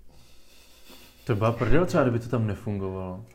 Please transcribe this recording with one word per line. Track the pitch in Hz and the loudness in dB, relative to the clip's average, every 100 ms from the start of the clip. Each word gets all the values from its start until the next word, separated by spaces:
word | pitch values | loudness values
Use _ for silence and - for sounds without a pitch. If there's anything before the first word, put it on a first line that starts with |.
| - - - - - - - - - - - - - | -20 -20 -20 -20 -20 -20 -20 -20 -20 -20 -20 -20 -4
To | 104 | 0
byla | 110 | 0
prdel | 117 120 151 175 | 0 4 6 6
třeba, | 175 | 2
kdyby | 131 113 | 2 0
to | - | -2
tam | 123 107 | -2 -2
nefungovalo. | 95 - 101 95 95 92 92 117 | -4 -6 -6 -6 -6 -8 -10 -14